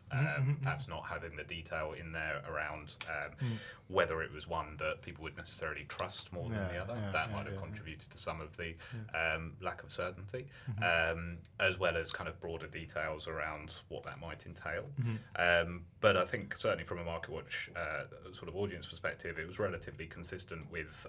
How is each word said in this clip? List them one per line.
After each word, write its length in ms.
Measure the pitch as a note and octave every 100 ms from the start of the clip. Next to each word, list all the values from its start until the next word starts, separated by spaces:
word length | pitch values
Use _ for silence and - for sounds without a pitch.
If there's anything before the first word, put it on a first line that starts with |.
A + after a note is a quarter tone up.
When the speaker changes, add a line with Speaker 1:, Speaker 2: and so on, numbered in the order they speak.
| -
Speaker 1:
Mm-hmm, 60 | C3
Speaker 2:
Um, 80 | D3+
Speaker 1:
mm-hmm, 240 | D3 C3+
mm-hmm. 140 | C#3+
Speaker 2:
perhaps 240 | C3+ D#2+ -
not 180 | D#2+ D2
having 300 | D#2+ E2 D2+
the 80 |
detail 480 | D2+ E2+ D#2+ E2+ D#2
in 200 | D2+ E2
there 300 | E2 D#2 C#2+ -
around, 480 | D2+ D2+ D2+ D2 - -
um, 240 | D2 D2 -
Speaker 1:
Mm. 180 | B2 A2 - - -
Speaker 2:
whether 340 | F#2 E2 D#2+
it 100 | D#2
was 140 | D#2 E2
one 300 | E2 D2+ D2+
that 240 | D#2 D2+
people 200 | - D#2+
would 120 | D#2+ F2
necessarily 480 | E2+ - D#2 D2+
trust 480 | C#2+ - F2+ - -
more 160 | F2 A2+
than 200 | G#2+ F#2+
the 60 |
Speaker 1:
Yeah, 80 | F2
Speaker 2:
other. 120 | F#2+
Speaker 1:
yeah, 160 | A#2 G2+
Speaker 2:
That 160 | F2 G#2+
Speaker 1:
yeah, 80 | G2+
Speaker 2:
might 100 | -
have 80 |
Speaker 1:
yeah, 60 | F#2+
yeah. 60 | E2
Speaker 2:
contributed 440 | G#2+ D#2+ D#2 -
to 80 | -
some 220 | E2+ D#2+
of 160 | D#2 -
the, 180 | E2+ E2+ - A#2 A2
Speaker 1:
Yeah. 220 | E2 D#2+
Speaker 2:
um, 220 | D#2+ E2 -
lack 220 | F2+ -
of 80 | -
certainty, 560 | - F2+ F#2+ G2 B2+ C3+ - -
Speaker 1:
Mm-hmm. 480 | G2 F2 E2+ E2 E2
Speaker 2:
um, 200 | E2+ E2+ - -
as 180 | G2 F2+
well 180 | F2+ E2
as 160 | D#2+
kind 160 | - E2
of 120 | -
broader 260 | E2+ E2 D#2
details 600 | E2 D#2+ D#2+ D#2+ D#2 E2
around 520 | D#2 D#2 D#2 D#2 - -
what 140 | D#2
that 140 | - C#2
might 260 | E2 D#2 -
entail. 380 | E2 D#2+ E2+ C#3 C#3
Speaker 1:
Mm-hmm. 160 | A#2 A2 - -
Speaker 2:
Um, 480 | F2 E2+ E2+ F2 - -
but 160 | G#2+ F#2
I 80 |
think 320 | F2+ G#2+ G2 -
certainly 280 | A2+ E2
from 140 | E2 F2
a 60 |
MarketWatch, 720 | E2+ E2 - D#2 D2+ - - E2+
uh, 560 | D#2 D2 C2+ - F#2
sort 160 | - E2+
of 80 | F2+
audience 300 | G2+ F2 -
perspective, 520 | - - - E2+ D#2+
it 80 | E2
was 120 | G2
relatively 480 | G2 E2 - - E2
consistent 640 | E2+ E2 F2+ - E2 D2
with, 360 | E2+ D#2 -